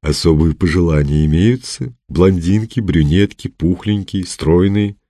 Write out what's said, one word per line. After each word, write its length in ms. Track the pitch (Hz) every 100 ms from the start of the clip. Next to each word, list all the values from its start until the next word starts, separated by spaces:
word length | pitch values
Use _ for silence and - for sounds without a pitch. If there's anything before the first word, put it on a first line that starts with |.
«Особые 520 | 76 73 87 78 82
пожелания 680 | 76 90 90 85 78 71 76
имеются? 680 | 78 80 104 120 - - - - _
Блондинки, 720 | - 92 92 85 104 113 -
брюнетки, 680 | 101 80 76 87 101 - -
пухленькие, 800 | _ 87 90 107 104 95 101 90
стройные». 720 | - 73 87 98 101 104 101